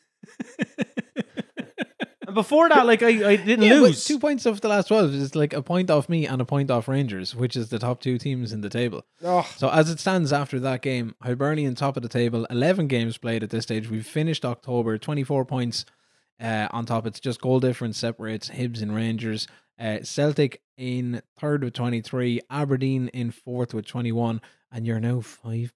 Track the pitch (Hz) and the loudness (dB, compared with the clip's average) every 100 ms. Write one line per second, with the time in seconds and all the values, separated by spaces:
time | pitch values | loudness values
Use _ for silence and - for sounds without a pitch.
0 | _ _ - - - - 247 - - - | _ _ -20 -16 -12 -8 -8 -6 -6 -6
1 | - 285 - - - - - - - - | -10 -8 -10 -10 -12 -12 -14 -10 -12 -10
2 | - - - 196 - 302 330 294 240 226 | -12 -12 -6 -2 2 6 8 8 8 6
3 | 233 226 202 202 185 233 214 277 226 143 | 6 4 4 4 4 6 8 10 8 6
4 | - 285 294 277 240 202 220 208 - 214 | 0 0 0 0 0 0 2 2 4 4
5 | 160 139 139 160 147 139 131 175 185 151 | 4 2 -2 0 0 0 -2 0 2 2
6 | 135 170 151 131 123 143 139 120 123 135 | 2 0 0 -2 0 0 2 0 0 0
7 | 135 95 92 120 123 127 110 113 120 123 | 0 -4 -6 -2 -2 -2 -4 -4 -2 -2
8 | 131 123 143 127 113 107 101 120 120 82 | -2 -2 -2 -4 -4 -6 -4 -2 -2 -4
9 | - _ 170 180 - - 175 160 156 160 | -12 _ 0 2 0 -2 0 4 2 2
10 | 190 185 147 143 139 131 131 127 139 127 | 0 0 2 0 -2 -4 -4 -4 -2 -4
11 | 113 - 123 123 143 156 143 120 139 131 | -4 -8 -6 -2 0 0 -2 -2 -2 -4
12 | 117 123 120 117 113 120 151 190 147 123 | -4 0 0 0 -2 0 2 2 2 0
13 | 117 113 120 113 107 113 - 110 113 110 | -2 -4 -4 -4 -4 -6 -4 -4 -4 -8
14 | 107 151 160 147 127 117 - 120 113 110 | -6 -2 -2 -2 -4 -6 -4 -2 0 -2
15 | - 147 131 143 123 131 120 - - _ | -4 -4 -2 -2 -2 -2 -2 -4 -10 _
16 | _ _ _ - 113 110 107 117 117 113 | _ _ _ -10 -4 -2 -2 -4 -2 -2
17 | 110 - 131 117 127 131 127 120 117 - | -4 -6 -8 -4 0 2 2 0 -4 -4
18 | 117 113 110 110 - - 123 113 104 107 | -6 -6 -8 -8 -8 -6 -6 -4 -4 -2
19 | 113 113 113 107 - - _ - 113 107 | -2 -2 -4 -6 -8 -14 _ -10 -6 -6
20 | - - 147 147 139 - _ - 127 123 | -6 -2 0 2 0 -2 _ -12 -6 -4
21 | 123 117 - - 147 147 127 - 120 117 | -4 -6 -10 -8 -2 0 -2 -4 -2 -2
22 | 107 127 123 117 - 143 143 135 135 131 | -4 -2 0 -2 -4 -4 0 0 0 0
23 | 123 127 120 - - 123 120 110 - 123 | -2 -4 -6 -6 -8 -6 -4 -4 -6 -4
24 | 117 113 117 113 - _ _ 120 113 113 | -2 0 0 -2 -8 _ _ -8 -4 -2
25 | 117 123 107 - 113 113 120 | 0 -2 -4 -12 -8 -6 -6